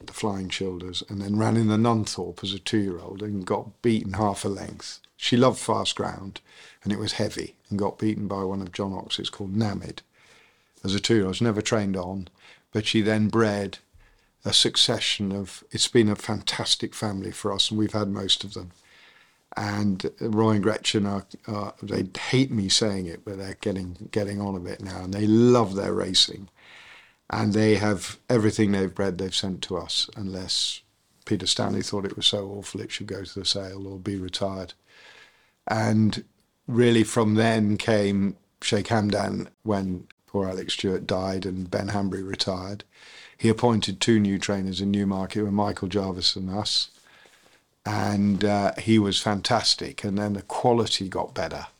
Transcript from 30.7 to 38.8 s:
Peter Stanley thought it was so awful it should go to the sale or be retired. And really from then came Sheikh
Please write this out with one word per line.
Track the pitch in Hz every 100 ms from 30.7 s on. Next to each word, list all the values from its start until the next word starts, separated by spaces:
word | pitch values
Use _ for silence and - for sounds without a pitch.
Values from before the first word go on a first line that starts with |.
| - _ _ _ _
Peter | - 101 92
Stanley | - 98 101
thought | - 104
it | 98 101
was | -
so | 104 98
awful | 101 95 98
it | 104
should | - 104
go | 98
to | 95 98
the | 92
sale | 98 95 98 98
or | 95
be | 101 98
retired. | 90 - 98 95 92 - _ - - - - _ _ _ -
And | 110 113 107 107 113 - _ _ _ -
really | 117 120 113
from | 107 120 110
then | 107 113 113 104 104
came | - 107 101 98 98 - _ -
Sheikh | - 104